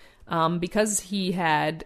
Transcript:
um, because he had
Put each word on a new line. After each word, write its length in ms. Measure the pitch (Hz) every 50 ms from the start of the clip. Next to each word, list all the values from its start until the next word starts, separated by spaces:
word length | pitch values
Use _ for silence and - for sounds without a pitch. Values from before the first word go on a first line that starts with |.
| - - _ _ -
um, 320 | - 170 165 165 165 175 170
because 420 | 180 - - 208 214 220 208 -
he 320 | - - 208 202 185 180 175
had 500 | 190 170 160 151 151 151 156 160 160 -